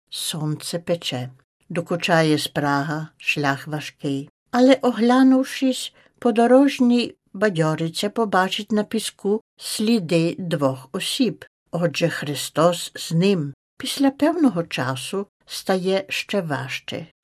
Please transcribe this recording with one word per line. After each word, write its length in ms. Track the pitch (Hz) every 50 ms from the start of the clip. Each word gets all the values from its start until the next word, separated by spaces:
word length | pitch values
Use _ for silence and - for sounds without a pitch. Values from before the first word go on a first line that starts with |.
| _ _
сонце 680 | - - - - - 160 151 151 151 147 - - - 170
пече. 520 | 170 - 170 170 - - - 123 127 127 - _ _ _ _ _ _ -
Докучає 680 | 170 170 170 - 185 170 - - 175 165 160 156 151 147
спрага, 720 | - - - 160 147 143 143 139 139 160 151 156 156 - _
шлях 500 | - - - - 156 147 139 139 135 -
важкий. 640 | 151 151 147 - - - _ - 147 139 139 143 - _ _ _ _
Але, 240 | - 240 254 262 269
оглянувшись, 1200 | - - 254 240 214 226 240 247 262 269 262 262 262 269 - - - 269 262 254 - - - _ _ _ _ _ -
подорожній 960 | - 247 226 226 233 240 254 262 285 277 285 - 254 240 240 240 233 - - _ _ _ -
бадьориться, 800 | 190 202 220 185 160 160 156 156 151 165 165 165 - - 202
побачить 600 | - - 226 208 190 185 185 185 - - 208 - 220
на 120 | 214 208
піску 560 | - - 220 - - - _ - 196 208 220 - _ _ -
сліди 800 | - - - - 214 214 240 226 175 147 175 165 165 170 - -
двох 500 | 190 165 165 151 143 135 131 127 - - -
осіб. 520 | 190 - - - - 269 202 160 - - - _ _ _ _
Отже, 380 | - 170 170 170 135 - 175 160
Христос 840 | - - - 143 143 131 - - - 143 160 175 175 170 - - -
з 180 | - - - 165
ним. 420 | 165 185 202 202 175 143 143 135 _ _ _ _ -
Після 320 | - 247 - - 277 269
певного 520 | 269 - 285 311 330 349 311 254 175 175 170
часу 640 | - - - 127 127 131 127 - - - 190 202 - _ _ _
стає 580 | - - - - - 190 190 180 190 190 190 190 -
ще 320 | - - - - - 202
важче, 640 | 180 160 139 127 131 127 - - - - - - 160 - _ _